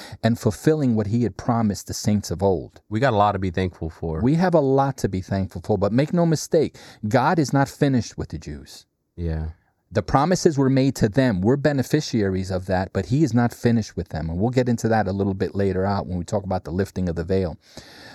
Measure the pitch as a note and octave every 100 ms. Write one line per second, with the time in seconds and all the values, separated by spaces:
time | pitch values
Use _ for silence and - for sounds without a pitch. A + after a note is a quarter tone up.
0 | - - A2+ A#2 - - - D#3 C3+ A2
1 | G2+ A#2+ A2+ - - A#2 A2 G2+ - -
2 | - G#2 - F2 G2 F2 A#1+ - - G#2+
3 | C3+ G#2+ G#2 G2 F#2+ F2 F#2 - D#2+ -
4 | E2+ D#2+ A#2 D#3+ F#3 E3+ C3+ C3+ C#3 -
5 | A2+ F#2+ F#2+ G2 F#2+ - - G#2+ G2+ A#2
6 | D3+ F3 E3+ D#3 - E3+ B2 - - -
7 | G#2+ B2 C3+ F3 C3+ C#3 C3+ - C#3+ C3
8 | G#2+ - - D#2+ D2+ D2 C#2 - - _
9 | _ - E2+ D#2+ D#2+ - _ _ _ G2
10 | - C3+ D#3 F#3 F3+ C#3+ C3+ C3 C3+ C3
11 | A#2 G2+ C3 F#2+ G2 C#3 C#3+ C#3 B2 D3+
12 | D3+ A#2+ G2 F#2+ F#2 F#2 F#2 F#2 F#2+ G2
13 | F#2+ C3 D#3 A#2 A#2+ - A#2+ A#2 G#2 -
14 | E2+ - D#2 E2+ A2+ B2+ A#2+ A#2 A2+ A2
15 | G2 G2 G2 F#2+ F#2+ F#2+ G2 F#2 F#2+ G2
16 | - F2+ E2+ G#2 F#2+ F#2 - D#3+ F#2+ -
17 | F#2 E2+ E2+ F#2+ F2+ - _ - - -
18 | -